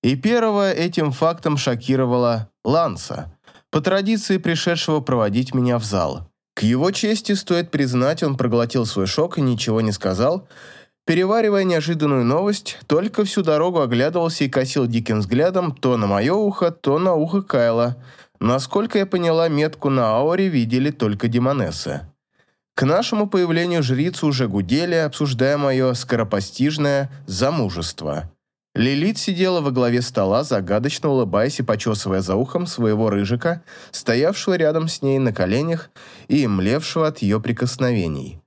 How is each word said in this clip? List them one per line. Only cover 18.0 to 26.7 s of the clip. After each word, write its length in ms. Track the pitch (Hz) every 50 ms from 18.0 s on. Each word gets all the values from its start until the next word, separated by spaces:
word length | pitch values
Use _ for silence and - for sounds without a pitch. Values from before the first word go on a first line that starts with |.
| - - - - - _ _ _ -
Насколько 540 | 113 123 135 131 - - 202 214 233 - 208
я 80 | 196
поняла, 420 | 190 - 180 175 165 160 165 165 165
метку 400 | 151 143 151 156 151 - - 139
на 280 | 135 131 120 110 110
ауре 320 | 120 139 160 170 185 196 190
видели 420 | 165 127 117 110 123 127 131 151
только 380 | 147 - 120 107 101 98 - 117
демонессы. 760 | 117 120 123 131 143 135 101 80 80 - - 71 69 73 82 - _ _ _ _ _ _ _ _ _ _ _ _ _
К 80 | -
нашему 440 | 127 135 156 196 240 - 240 214 208
появлению 560 | 196 - 185 180 170 165 165 170 180 175 165
жрицы 440 | 147 120 131 127 151 180 175 - -
уже 220 | 151 139 131 131 104
гудели, 480 | 95 101 95 85 123 151 175 175 170
обсуждая 600 | 165 160 147 - - 151 139 127 113 131 135 147
моё 380 | 147 143 139 131 131 131 127 123
скоропостижное 1160 | 120 - - 123 117 110 98 - 98 98 - - - 131 147